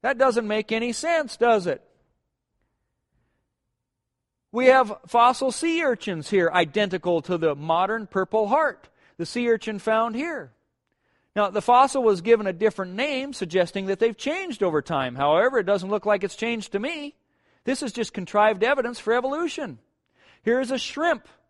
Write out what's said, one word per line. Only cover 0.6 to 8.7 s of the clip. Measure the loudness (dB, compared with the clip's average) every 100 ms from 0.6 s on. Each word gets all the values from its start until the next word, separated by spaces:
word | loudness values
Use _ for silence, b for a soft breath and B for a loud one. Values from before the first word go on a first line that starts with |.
| -2
any | -4 -4
sense, | -4 -2 -2 -2 0
does | 4 4 2
it? | -6 _ _ _ _ _ _ _ _ _ _ _ _ _ _ _ _ _ _ _ _ _ _ _ _ _ _ _
We | 4 6
have | 6 4 -2 -2
fossil | 4 4 4 -2
sea | -2 -2 0
urchins | 0 -2 -4 -8 0
here, | 2 2
identical | 2 0 0 -2 -2 0 -2
to | 0 0
the | 0 -2
modern | -2 0 0 -4 -6
purple | -4 -2 0 2
heart, | 2 0